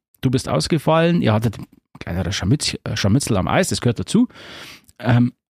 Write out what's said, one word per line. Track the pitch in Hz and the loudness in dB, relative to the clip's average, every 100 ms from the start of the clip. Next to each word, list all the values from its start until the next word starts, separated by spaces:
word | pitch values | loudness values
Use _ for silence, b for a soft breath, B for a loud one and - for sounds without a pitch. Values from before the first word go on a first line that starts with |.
| _ _ | _ _
du | 135 | 0
bist | 127 - | 0 -2
ausgefallen, | 151 - 160 - 160 170 175 | -2 0 -2 2 2 2 2
ihr | - | 2
hattet | 107 113 - | 2 0 -4
ein | - _ _ - | -12 _ _ -16
kleinerer | - 87 90 | -8 -4 -4
Scharmütz-, | 101 92 147 - - | -2 0 0 -2 -6
äh, | - 110 | -6 -2
Scharmützel | 104 127 - 101 | 2 2 2 0
am | 85 | 0
Eis, | 135 185 | 0 0
das | - | 0
gehört | 123 113 | -2 -2
dazu. | - 208 247 B B B B B B - | 0 2 2 B B B B B B -8
Ähm, | 113 120 120 - _ | 2 4 2 -2 _